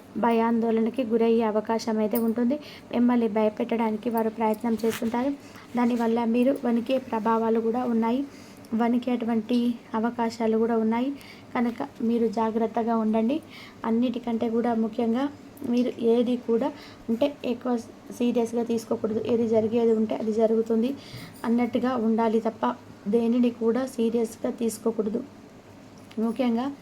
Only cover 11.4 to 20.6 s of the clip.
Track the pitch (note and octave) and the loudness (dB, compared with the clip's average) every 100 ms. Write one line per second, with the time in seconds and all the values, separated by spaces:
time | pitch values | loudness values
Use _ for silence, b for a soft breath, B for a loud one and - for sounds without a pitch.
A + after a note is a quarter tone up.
11.4 | B B3+ A#3+ A#3 C#4+ - A3+ A#3 A3+ A3 | B -2 -2 -2 -8 -4 0 2 2 0
12.4 | A3 A3 A3 A#3 A3+ A3+ A3 A3 A3+ D#4 | 0 0 0 0 0 2 2 2 2 0
13.4 | - B B B A3+ A3+ B3+ A#3+ A#3 A3+ | -6 B B B -2 0 0 -2 -4 -2
14.4 | A#3+ A3+ A#3+ A3+ A3 A3 A#3 A#3 C#4+ - | 0 0 0 0 0 0 0 0 -2 -6
15.4 | - - - A#3+ B3 - A3+ A#3+ A#3+ A#3+ | -18 -10 -2 0 0 0 2 4 2 0
16.4 | - A3+ C#4+ - B B - A3+ C#4+ C#4+ | 0 0 0 -4 B B -4 0 0 -2
17.4 | B3+ A#3+ B3+ A#3+ - - - - A#3+ A#3+ | -4 -4 -2 -4 -4 -16 -12 -2 0 2
18.4 | A3+ A#3 A3+ A#3 - A3+ G#3+ A3 - A3+ | 0 0 -2 -2 -2 -2 -2 -2 0 0
19.4 | A3+ A3+ G#3+ A#3 A#3 A3 A3 - A3 G#3+ | 2 2 2 2 4 4 2 -2 -2 2
20.4 | A3 A3+ | 4 4